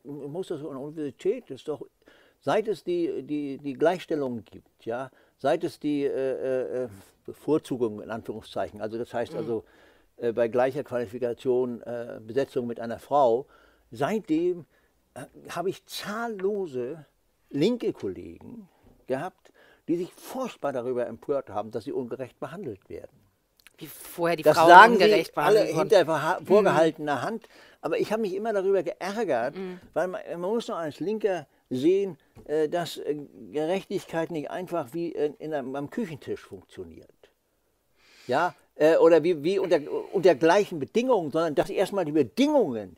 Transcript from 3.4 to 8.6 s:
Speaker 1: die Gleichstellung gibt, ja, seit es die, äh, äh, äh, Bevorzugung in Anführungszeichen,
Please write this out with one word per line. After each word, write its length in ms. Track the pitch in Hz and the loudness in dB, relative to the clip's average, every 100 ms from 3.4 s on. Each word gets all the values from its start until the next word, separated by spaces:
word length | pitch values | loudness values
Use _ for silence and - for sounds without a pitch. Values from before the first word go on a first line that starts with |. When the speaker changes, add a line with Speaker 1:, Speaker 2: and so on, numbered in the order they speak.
| 143 135 | -6 -8
Speaker 1:
die 140 | 143 135 | -10 0
Gleichstellung 680 | 156 180 - 156 135 117 - | 0 0 -4 -4 -4 -6 -12
gibt, 380 | 90 _ _ 113 | -20 _ _ -8
ja, 260 | 120 131 _ _ _ | -8 -8 _ _ _
seit 260 | 135 165 | 0 0
es 160 | 170 - | -2 -4
die, 260 | 151 147 139 | -2 0 0
äh, 40 | |
äh, 760 | 131 135 117 131 131 117 127 123 | 0 -2 -2 -2 -2 -2 -6 -6
äh, 40 | 98 - _ - | -10 -20 _ -18
Bevorzugung 720 | - - 156 - 127 117 104 | -10 0 0 0 -2 -2 -4
in 80 | 87 | -8
Anführungszeichen, 720 | 113 120 107 - 104 | -8 -8 -12 -8 -8